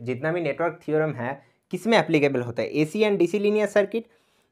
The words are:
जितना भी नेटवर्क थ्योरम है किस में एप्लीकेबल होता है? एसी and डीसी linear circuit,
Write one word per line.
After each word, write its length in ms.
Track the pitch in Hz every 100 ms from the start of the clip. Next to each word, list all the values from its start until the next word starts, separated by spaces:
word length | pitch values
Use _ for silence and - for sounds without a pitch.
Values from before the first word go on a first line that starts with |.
जितना 300 | 117 123 156
भी 100 | 175
नेटवर्क 380 | 156 139 170 156
थ्योरम 300 | - 151 156
है 280 | 120 120 143 _ _ -
किस 160 | 180 220
में 100 | 226
एप्लीकेबल 440 | 156 160 139 131
होता 200 | 120 -
है? 60 | 113
एसी 320 | 143 156 208
and 140 | 214 196
डीसी 220 | 170 208
linear 320 | 202 208 208
circuit, 300 | 208 202 226 226 _ _ _ _